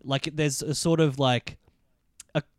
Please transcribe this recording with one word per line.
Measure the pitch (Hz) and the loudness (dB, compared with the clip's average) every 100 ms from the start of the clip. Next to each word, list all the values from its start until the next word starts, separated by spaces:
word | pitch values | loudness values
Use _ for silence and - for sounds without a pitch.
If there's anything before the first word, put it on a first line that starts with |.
like, | 131 135 165 | -4 -2 -2
there's | 156 151 135 | -2 -2 -2
a | - 139 | -4 -2
sort | 170 165 | 2 4
of, | 156 131 | 2 2
like, | 131 120 - - _ _ _ _ _ - - 151 | 2 2 -2 -14 _ _ _ _ _ -20 -8 -6
a, | - | -6